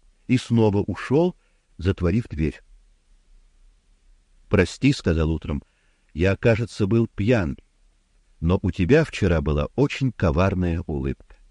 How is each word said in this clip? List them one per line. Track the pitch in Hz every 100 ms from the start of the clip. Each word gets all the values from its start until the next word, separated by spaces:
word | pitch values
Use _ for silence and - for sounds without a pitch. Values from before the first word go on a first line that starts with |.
| _ _ -
и | 123
снова | - 117 110 101
ушел, | 101 95 - 135 180 - _ _ _ -
затворив | 82 95 87 104 117
дверь. | 73 78 - _ - _ _ _ _ _ - _ _ _ _ _ _ _ _ _ _ _
«Прости», — | - 90 - 135
сказал | 139 - 80 78
утром, — | 80 - 71 - _ _ _ _
«я, | 73 90 98
кажется, | 120 107 113 - 98
был | 113 113
пьян, | - 101 120 82 - _ _ _ _ _ _ _ _
но | 80 95
у | 95
тебя | - 85 147
вчера | 151 - 98 82
была | 73 73 71 -
очень | 143 - 135
коварная | - 95 73 95 92 87 82 -
улыбка». | 73 67 - - - _